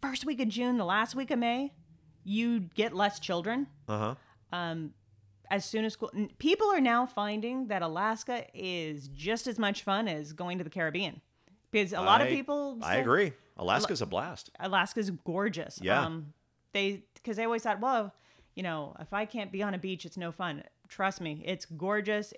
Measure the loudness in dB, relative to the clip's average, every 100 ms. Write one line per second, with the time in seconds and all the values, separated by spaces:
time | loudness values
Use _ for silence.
0 | -6 -4 -2 0 0 0 2 2 2 2
1 | 0 -2 -2 0 2 0 -4 -8 -20 -20
2 | _ -14 -4 0 2 2 0 0 0 2
3 | 2 2 -2 -2 0 -2 -2 -6 -4 -2
4 | 0 -2 -10 _ _ -6 -4 -4 -6 -12
5 | _ _ _ _ -4 -2 0 -2 -2 -2
6 | -6 -4 -4 0 2 4 6 6 6 4
7 | 2 0 -2 -2 -2 -4 -2 -2 0 0
8 | 0 0 -4 -6 -6 -8 -4 -4 -4 -6
9 | -10 -6 -2 -2 -2 0 0 0 0 0
10 | 0 -2 -6 -8 -6 -4 -4 -2 -2 0
11 | -4 -6 -16 _ _ _ _ 2 2 2
12 | 6 6 6 2 0 -2 -2 -2 2 4
13 | 6 6 4 -2 _ -4 2 4 2 0
14 | 0 0 -2 -6 -16 -8 0 2 2 0
15 | -2 -4 -4 -2 0 -2 -8 -4 2 4
16 | 2 -2 -10 -16 _ _ _ 0 0 -2
17 | -10 -12 -6 -2 0 0 0 0 2 2
18 | 0 -6 _ _ _ -8 -4 -4 -6 -10
19 | -6 -4 -4 -4 -6 -4 -2 -2 -4 -6
20 | -8 -8 -8 -4 -6 -6 -10 _ _ -2
21 | 0 0 -6 -6 -4 -6 -6 -4 0 0
22 | 2 0 -2